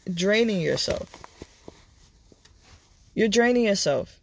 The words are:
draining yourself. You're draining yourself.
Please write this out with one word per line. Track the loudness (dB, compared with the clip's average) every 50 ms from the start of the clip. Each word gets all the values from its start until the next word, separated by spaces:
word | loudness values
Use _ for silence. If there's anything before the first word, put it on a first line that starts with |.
| -10 -8 -6
draining | -2 0 2 2 2 2 2 0 0
yourself. | 0 -2 -2 -2 -2 -4 -4 -6 -8 -14 -18 -20 -20 -20 -20 -20 -20 _ _ _ -20 -20 -20 -20 -20 _ _ _ -20 _ _ _ _ _ -20 _ _ -20 -20 _ _ -20 -20 -20 _ _ _ _ _ -10 -2
You're | 0 0
draining | 2 4 2 2 4 2 2 2
yourself. | 2 0 0 0 -2 -2 -2 -4 -6 -14 _